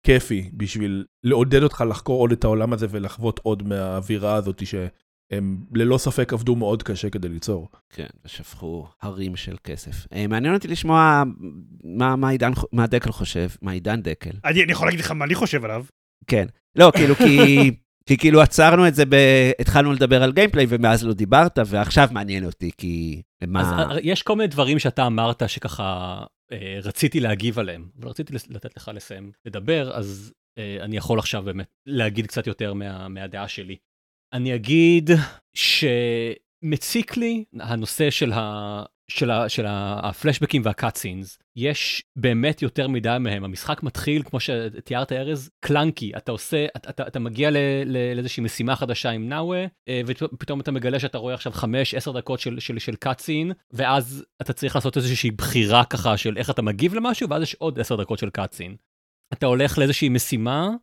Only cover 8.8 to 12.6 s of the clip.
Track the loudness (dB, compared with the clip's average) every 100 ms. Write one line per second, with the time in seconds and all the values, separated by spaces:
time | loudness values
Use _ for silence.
8.8 | -14 _ -12 -8 -8 -8 -12 -14 -12 -14
9.8 | -10 -12 -8 -6 -2 0 0 0 -2 -6
10.8 | 2 6 6 6 2 -4 -14 -16 -20 -20
11.8 | -10 -2 0 2 0 2 0 0